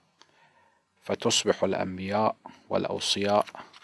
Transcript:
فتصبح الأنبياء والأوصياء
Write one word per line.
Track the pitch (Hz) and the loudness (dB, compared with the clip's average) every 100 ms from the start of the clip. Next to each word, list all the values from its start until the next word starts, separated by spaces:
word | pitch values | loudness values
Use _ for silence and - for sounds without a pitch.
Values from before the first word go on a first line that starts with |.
| _ _ _ _ _ _ _ _ _ _ - | _ _ _ _ _ _ _ _ _ _ -6
فتصبح | 98 117 - 104 - | -2 0 2 2 2
الأنبياء | 98 90 92 92 95 104 110 - - - - | 0 0 -2 -6 -2 0 0 -2 -10 -20 -4
والأوصياء | 98 92 98 - 101 101 104 - - - - | -2 -2 -4 -2 0 2 2 2 -6 -18 -20